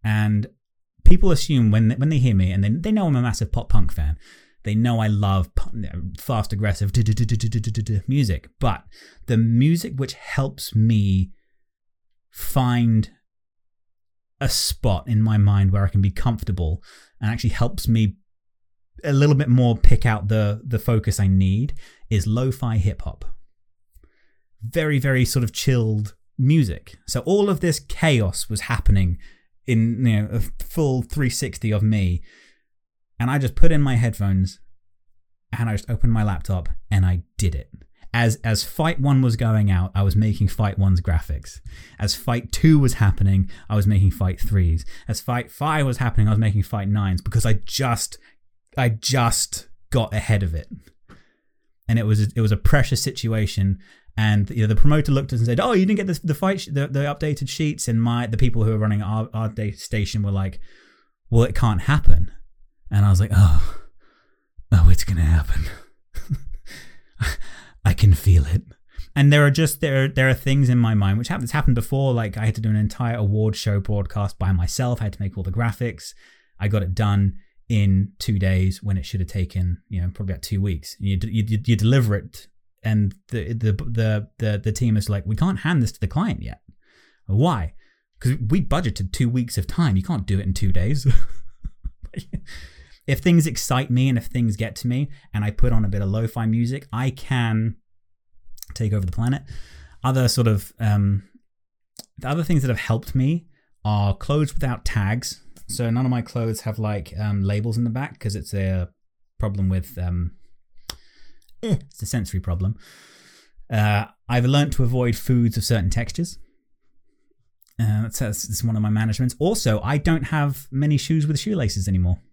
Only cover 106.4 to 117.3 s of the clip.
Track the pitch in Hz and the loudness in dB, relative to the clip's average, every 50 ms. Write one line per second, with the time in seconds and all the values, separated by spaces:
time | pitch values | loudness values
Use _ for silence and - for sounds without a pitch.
106.4 | 117 113 110 - - 113 104 110 107 107 104 101 78 - - 85 107 107 101 101 | -4 -4 -6 -6 -8 -8 -8 -6 -4 -4 -4 -6 -8 -10 -10 -8 -6 -4 -2 -2
107.4 | 95 98 101 104 104 117 107 117 120 117 110 127 139 151 - _ - 107 101 101 | -2 -2 -2 -2 -4 -4 -4 -2 -2 -4 -4 -6 -8 -10 -12 _ -10 -8 -8 -8
108.4 | - - - 98 95 95 95 90 87 - _ _ _ _ _ _ _ _ _ _ | -10 -8 -6 -4 -2 -2 -2 -2 -4 -6 _ _ _ _ _ _ _ _ _ _
109.4 | 107 107 98 98 95 92 92 92 87 - - 87 90 87 87 87 87 85 - - | -6 -6 -4 -2 -2 -2 -2 -2 -4 -8 -10 -8 -6 -4 -4 -4 -4 -6 -8 -14
110.4 | - - - _ _ _ _ - - - - - _ - _ _ - - - - | -20 -20 -20 _ _ _ _ -20 -20 -20 -20 -20 _ -20 _ _ -20 -20 -20 -20
111.4 | _ _ - - - 226 180 - - - _ - 107 - - 120 98 - - 92 | _ _ -18 -10 -4 -4 -4 -4 -4 -12 _ -14 -10 -6 -6 -6 -6 -4 -6 -6
112.4 | - - 87 90 92 98 107 - - - - - - - - - _ - _ _ | -4 -4 -4 -4 -4 -4 -6 -6 -14 -20 -20 -20 -20 -20 -20 -20 _ -20 _ _
113.4 | _ _ _ - - - 117 107 107 107 104 101 107 - _ _ _ - 123 123 | _ _ _ -20 -14 -6 -2 0 0 2 0 0 -2 -4 _ _ _ -4 -2 0
114.4 | 120 127 139 143 147 143 143 - 131 117 123 127 123 120 110 - - - 127 123 | 2 2 2 2 2 0 0 0 0 0 0 0 0 -2 -2 -4 -2 0 0 2
115.4 | 120 117 - 113 101 - 117 110 87 92 - 123 117 - - - 170 170 - - | 2 0 0 -2 -2 -2 -2 0 0 -2 -2 -2 -4 -6 -6 -8 -8 -8 -8 -18
116.4 | - _ _ _ _ _ _ _ _ _ _ - _ _ _ _ _ _ | -20 _ _ _ _ _ _ _ _ _ _ -20 _ _ _ _ _ _